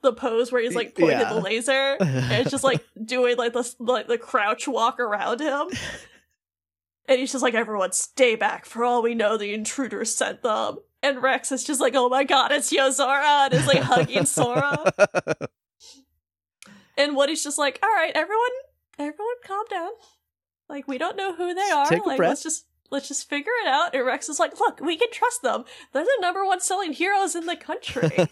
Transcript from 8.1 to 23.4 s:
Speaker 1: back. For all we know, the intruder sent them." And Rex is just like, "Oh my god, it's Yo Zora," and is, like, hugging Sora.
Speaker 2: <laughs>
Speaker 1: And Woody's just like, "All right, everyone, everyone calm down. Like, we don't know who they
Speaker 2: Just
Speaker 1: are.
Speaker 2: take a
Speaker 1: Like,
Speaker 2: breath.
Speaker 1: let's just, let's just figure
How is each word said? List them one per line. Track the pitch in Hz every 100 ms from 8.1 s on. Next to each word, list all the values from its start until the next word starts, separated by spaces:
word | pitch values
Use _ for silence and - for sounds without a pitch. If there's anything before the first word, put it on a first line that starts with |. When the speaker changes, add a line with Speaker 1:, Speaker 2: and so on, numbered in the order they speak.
| - 254 220
Speaker 1:
back. | 208 - -
For | 226
all | 240 240
we | 233
know, | 233 214 220
the | 208
intruder | 214 214 - 247 196
sent | 226 - 202 -
them." | 240 220 220 - _ _
And | 277 262
Rex | 254 262 -
is | 262
just | - 269
like, | 269
"Oh | 262 247
my | 254
god, | 277 262 254
it's | 285 -
Yo | 294 269
Zora," | 262 269 277 294 294
and | 269
is, | 254 -
like, | 269
hugging | 269 254 - 240 165
Sora. | - 240 247 285 285 247 -
Speaker 2:
<laughs> | 208 - - 156 - _ _ _ - 277 _ _ _ _ _ _ - - _ -
Speaker 1:
And | 294 277
Woody's | 277 311
just | 294 285
like, | 285 262
"All | 403
right, | 415 320
everyone, | 214 349 427 494 508 554 _ _ -
everyone | 294 302 427 480
calm | - 392 440
down. | 381 339 453 _ _ _ _ _ _ _
Like, | 285 277
we | 262
don't | 330 392
know | 392
who | 330 359
they | 359
Speaker 2:
Just | 403
Speaker 1:
are. | 311 285
Speaker 2:
take | 339
a | 381
Speaker 1:
Like, | 262
Speaker 2:
breath. | 175
Speaker 1:
let's | 285
just, | 320 - _ _ _
let's | 269 269
just | 277 -
figure | 285